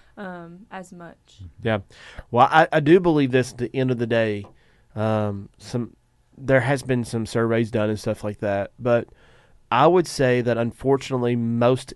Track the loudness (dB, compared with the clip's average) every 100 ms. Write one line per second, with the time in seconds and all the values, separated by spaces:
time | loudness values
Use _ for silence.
0 | _ -16 -14 -14 -18 -20 -18 -18 -18 -20
1 | -20 -20 _ -20 -20 -8 -4 -4 -6 -20
2 | -20 -20 -4 2 4 4 4 2 4 4
3 | 6 2 2 2 0 -6 -6 -2 -2 -2
4 | 0 0 0 -4 -10 -20 _ _ _ -4
5 | -2 0 -2 -6 -14 _ -10 -8 -8 _
6 | _ _ _ -10 2 2 2 -2 -2 -4
7 | -2 -6 -4 -2 0 0 0 -2 -2 -2
8 | -4 -6 -8 -6 -4 -2 -4 -6 0 0
9 | -2 _ _ _ _ _ -2 4 4 4
10 | 0 0 2 2 0 0 -2 -2 0 0
11 | 0 -2 0 0 -2 0 2 0 -4